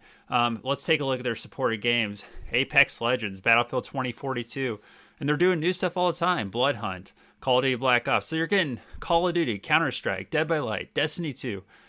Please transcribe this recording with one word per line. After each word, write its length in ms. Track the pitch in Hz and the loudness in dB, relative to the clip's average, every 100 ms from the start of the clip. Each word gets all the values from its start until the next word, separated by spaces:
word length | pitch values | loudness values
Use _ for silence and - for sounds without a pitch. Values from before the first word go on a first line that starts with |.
| - - - | -18 -20 -2
Um, 300 | 123 120 113 | 0 2 0
let's 220 | 131 135 - | -4 -2 0
take 160 | 156 | 0
a 40 | 139 | 0
look 140 | 131 | -2
at 40 | |
their 120 | 123 113 | -2 -4
supported 460 | - - 127 113 | -6 -2 -2 0
games. 420 | 117 120 110 101 - - - | 0 0 0 -4 -12 -14 -6
Apex 500 | 120 135 147 139 - | -4 0 2 2 2
Legends, 400 | 117 127 110 98 | 0 0 -2 -4
Battlefield 440 | 104 117 120 131 - | 2 2 2 -2 -4
twenty 260 | 139 127 | -6 -6
forty-two. 680 | 113 139 123 117 - 131 104 - - - - | -6 -6 -6 -6 -4 -4 -4 -10 -20 -20 -6
And 80 | 139 | 0
they're 80 | 147 | 2
doing 240 | 180 180 | 4 2
new 140 | 160 | 0
stuff 240 | 185 185 180 | 0 -2 0
all 140 | 180 | 0
the 60 | - | 2
time. 340 | 175 170 101 | 0 0 -2
Bloodhunt, 600 | 107 135 117 107 92 95 - - _ | 0 0 0 -4 -6 -12 -20 -20 _
Call 180 | - 127 | 2 4
of 40 | |
Duty 120 | 131 123 | 4 2
Black 320 | 131 123 - | 4 4 4
Ops. 200 | 117 - | 0 0
So 80 | 160 | -2
you're 120 | 160 | 0
getting 320 | 202 160 117 - - | 0 0 -4 -10 -10
Call 280 | - 170 180 | 2 2 4
of 60 | |
Duty, 240 | 170 147 101 | 2 0 -2
Counter-Strike, 720 | - 156 156 - 117 95 95 | 2 2 2 -2 -2 -2 -2
Dead 180 | 151 156 | -2 0
by 120 | 160 | 0
Light, 340 | 127 101 - | 0 -4 -4
Destiny 400 | - 151 - 165 | -2 -2 -2 -4
two, 300 | 127 131 98 - - | -4 -4 -6 -8 -20